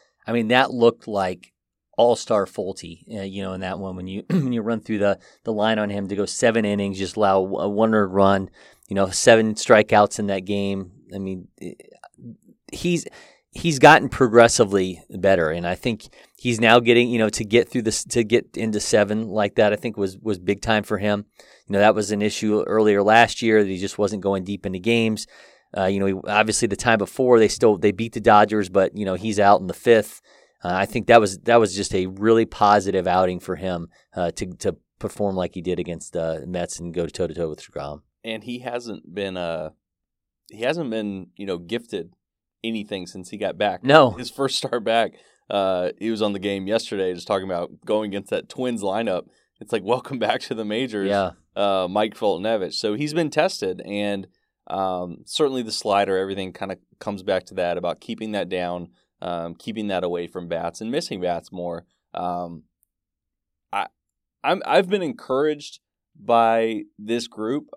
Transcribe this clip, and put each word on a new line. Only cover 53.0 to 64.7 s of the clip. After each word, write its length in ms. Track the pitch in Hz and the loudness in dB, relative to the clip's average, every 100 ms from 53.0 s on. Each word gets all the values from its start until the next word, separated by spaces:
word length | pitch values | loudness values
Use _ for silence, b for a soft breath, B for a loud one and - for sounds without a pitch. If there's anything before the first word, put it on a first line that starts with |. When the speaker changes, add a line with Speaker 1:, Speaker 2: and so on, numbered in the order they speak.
| 147 156 | -4 -4
Speaker 2:
been 160 | 160 | -2
tested, 500 | - 175 - 98 90 | -2 -2 -2 -6 -6
and, 460 | - 101 104 101 95 _ _ _ - | -8 -6 -4 -6 -8 _ _ _ -10
um, 560 | 98 95 90 90 - - | -6 -4 -4 -8 -12 -12
certainly 380 | - 147 131 | -2 -2 -2
the 80 | 113 | -6
slider, 460 | - 110 98 98 95 | -6 0 0 2 0
everything 360 | 98 98 95 | -2 -6 -8
kinda 240 | 90 98 92 _ _ | -10 -10 -12 _ _
comes 240 | - 101 | -10 -8
back 220 | 95 92 - | -4 -4 -4
to 80 | 95 | -4
that 220 | 87 87 | -4 -2
about 220 | 87 82 | -4 -6
keeping 320 | - 113 110 | -8 -10 -6
that 140 | 104 87 | -6 -4
down, 420 | 92 87 87 87 _ _ _ | -4 -4 -6 -10 _ _ _
um, 340 | 90 87 85 85 | -8 -8 -8 -10
keeping 320 | - 110 104 | -10 -8 -4
that 160 | 95 | -4
away 240 | 87 87 85 | -2 -4 -6
from 200 | 92 85 | -10 -8
bats 340 | 85 85 - | -6 -6 -8
and 100 | 110 | -8
missing 280 | 139 170 101 | -6 -6 -6
bats 320 | 90 85 - | -4 -4 -8
more. 340 | 92 87 85 - _ _ | -10 -10 -10 -14 _ _
Um, 500 | 85 87 87 87 85 - _ _ _ _ _ _ _ _ _ _ | -8 -6 -6 -8 -12 -20 _ _ _ _ _ _ _ _ _ _
I, 140 | 101 - - _ _ _ _ | -6 -6 -10 _ _ _ _
I'm, 180 | 135 185 | -2 -2
I've 240 | - | 2